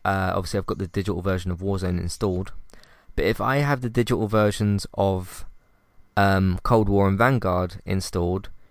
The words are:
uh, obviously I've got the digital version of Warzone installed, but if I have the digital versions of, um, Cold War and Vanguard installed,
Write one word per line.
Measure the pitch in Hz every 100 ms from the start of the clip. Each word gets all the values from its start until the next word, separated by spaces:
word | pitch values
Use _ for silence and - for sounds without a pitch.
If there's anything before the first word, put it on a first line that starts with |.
uh, | 98 95 92
obviously | 90 87 101
I've | -
got | 95
the | 95
digital | - 98 92
version | 95 92 90
of | 87
Warzone | 95 98 92 90
installed, | 90 - 104 90 95 - - - - - -
but | -
if | 78 113
I | 107 139
have | 143 139
the | 123
digital | 117 117 117 107
versions | 110 107 - 104 101 -
of, | - 98 95 92 - - - _ _ _ - - -
um, | 98 95 95 90
Cold | - 113 101
War | 101 98
and | 98
Vanguard | 120 127 95 90 92 -
installed, | - 95 - 92 87 95 - - -